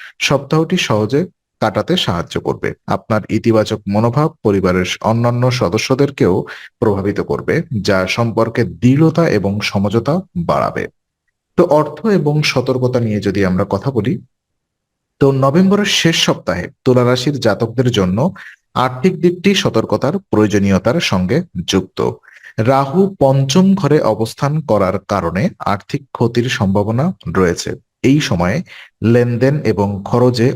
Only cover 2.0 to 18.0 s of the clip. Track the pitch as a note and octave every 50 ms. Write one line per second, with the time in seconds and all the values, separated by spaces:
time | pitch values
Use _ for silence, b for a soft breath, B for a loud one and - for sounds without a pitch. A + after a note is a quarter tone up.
2 | - - F2 E2+ E2 - - - - - - - - - - - _ - G#2 G2
3 | - - A2 G#2+ - - - A2 - A#2+ A2 A2 G#2+ - A2+ G#2+ - G2 G2+ G#2
4 | A2+ A#2+ A#2+ D3 D3+ D#3+ - _ - A2 G2 G2 F#2 F2+ F2+ F#2 F#2 F2+ - -
5 | - G#2+ A2+ A#2 A#2+ A#2+ A#2+ B2 B2 B2+ B2 - A#2 F2 F2 A2 - - C3+ C3
6 | C#3 - - - B2+ F2+ F2+ A#2 C#3+ B B B B B B - A2 A2 G2 G2
7 | G2 G2+ F#2+ - E2+ - C#2+ A#1+ - - G#2+ D3+ E3 - - G#2 F#2 G#2 G2 F#2
8 | F#2 F#2 - - A#2+ A#2 G#2 - A2+ A#2 - - A2+ F2+ E2+ - - B2 C3 C#3+
9 | D#3+ D#3+ D#3 E3 E3+ - F#2+ G#2 F#2 G2 G2+ G#2 - - - G#2 G2 G#2 G2 A#2
10 | A#2 C#3 D3+ F#3+ F#3+ _ - F3 E3 D#3+ D3 C#3+ - - - - - - _ _
11 | _ _ _ _ _ _ _ _ _ _ _ - F3 - D3+ D3+ D3 D3 D3 -
12 | - A3+ G3+ F3 C#3+ D3 D3 D3+ D3+ - - C3+ B2 C3 C3 B2+ B2+ B2 B2+ B2
13 | A#2+ A2 G#2 G#2 F#2+ G2+ F2+ G2+ G2 F#2 F2+ F#2 G2+ - G2 G2+ - C#3 C3 A2+
14 | G2+ B2+ F#3 - - _ _ _ _ _ _ _ _ _ _ _ _ _ _ _
15 | _ _ _ - C#3+ C#3 C3+ C3 C3+ C#3 C#3 F3 F#3+ F#3+ G3+ G#3 G3+ - - -
16 | - E3 E3 - - - D3+ - - - F2+ F2+ F2 - - _ - C3 B2 B2+
17 | B2 A#2+ B2+ B2+ - - D#3+ B2 - A2+ G2 - A#2+ A2 A2+ C3 B2+ B2 A#2 G#2+